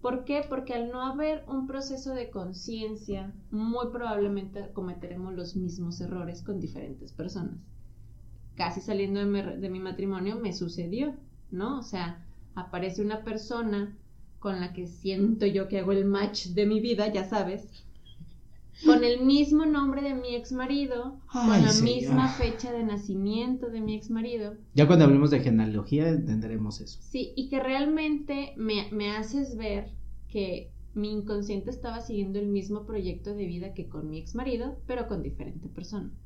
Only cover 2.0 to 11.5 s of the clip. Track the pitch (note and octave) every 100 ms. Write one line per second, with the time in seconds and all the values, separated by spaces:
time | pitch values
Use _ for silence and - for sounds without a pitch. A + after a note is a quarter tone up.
2 | C4+ C4 A#3 G3+ F3+ F#3 - A3+ G#3+ G#3+
3 | - G3 G3 - - G#3+ A3+ A#3+ A#3+ A#3+
4 | A#3 G#3 G3+ G3+ F#3+ G3+ G3 - F3+ E3+
5 | - F3 F#3 F3+ F3 F#3+ F3+ E3+ E3+ E3+
6 | F3 F3+ E3+ E3+ - G3 - - - C3+
7 | - - E3+ F3+ E3+ E3+ - - - -
8 | - - - - - - F3 F3+ G#3 G3+
9 | G3 G3 G3+ G3+ G3 - G3 F#3 F#3 F#3
10 | G3 F#3+ F#3+ A3+ A3+ F3 F3 E3+ E3+ G#3+
11 | D4 C4+ - - -